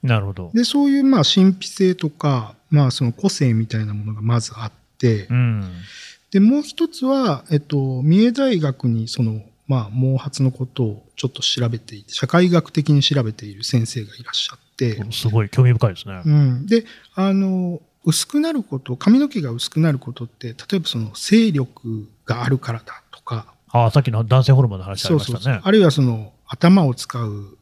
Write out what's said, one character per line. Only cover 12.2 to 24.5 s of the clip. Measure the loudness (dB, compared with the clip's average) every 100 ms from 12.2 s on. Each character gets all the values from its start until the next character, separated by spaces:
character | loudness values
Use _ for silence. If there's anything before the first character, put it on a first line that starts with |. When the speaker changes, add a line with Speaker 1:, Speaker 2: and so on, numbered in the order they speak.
| 0
Speaker 2:
会 | 2 4
学 | 2 0
的 | -4 2
に | 2
調 | 2 0
べ | -2
て | -6 -14
い |
る | -12
先 | -2 -2 -2
生 | -6
が | -12 -16
い |
ら | -10
っ |
し | -8 -8
ゃ | -10
っ | _ -6
て。 | -4 -4 -8
Speaker 1:
す | -4 -2
ご | 0
い | 0
興 | 4
味 | 4
深 | 4 2
い |
で | -2
す | -12
ね。 | -8 2
Speaker 2:
う |
ん。 | 4 4 0 0
で、 | 0 0 -18 _
あ | -4 -2
の、 | 0 0 -2 -4 -6 _ _
薄 | -2 -2 -2
く | -2
な | -2
る | -4
こ | -6 -10
と、 | -8 -2
髪 | 4 4
の | 2
毛 | -4
が | -6
薄 | -6 -6
く | -2
な | 0
る | -2
こ | -6
と | -12 -14
っ |
て、 | _ -14
例 | -14 -6 -6
え |
ば | -4
そ | -6
の | -8
勢 | -10 2 4 4
力 | 0 -4 -8 -10 -10 -10 _ -8
が | -4
あ | 0
る | -2
か | -2
ら | -10
だ | -10 -20 _
と | -20
か。 | -10 -10 -10 _ _
Speaker 1:
あ | 2 4
あ、 |
さ | 2
っ |
き | 2
の | -2
男 | 2 2
性 | 6